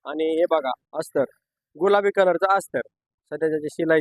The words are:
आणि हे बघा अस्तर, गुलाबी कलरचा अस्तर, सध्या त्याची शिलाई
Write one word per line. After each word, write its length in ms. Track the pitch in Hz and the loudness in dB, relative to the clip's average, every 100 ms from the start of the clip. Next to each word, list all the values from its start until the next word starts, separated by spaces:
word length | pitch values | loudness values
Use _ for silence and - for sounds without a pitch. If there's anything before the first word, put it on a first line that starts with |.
आणि 360 | 135 156 160 160 | -10 -4 -2 0
हे 40 | 175 | 2
बघा 200 | 160 131 - _ | 0 -2 -6 _
अस्तर, 320 | 147 - 147 127 _ _ _ _ 147 | -12 -6 -2 -4 _ _ _ _ -4
गुलाबी 320 | 190 202 202 | 2 2 2
कलरचा 460 | 196 185 165 190 196 | 2 2 2 0 0
अस्तर, 240 | - 131 - _ _ _ - | -2 -8 -8 _ _ _ -12
सध्या 180 | 151 160 | -4 -2
त्याची 200 | 156 151 | -2 -6
शिलाई 280 | - 160 160 | -4 0 2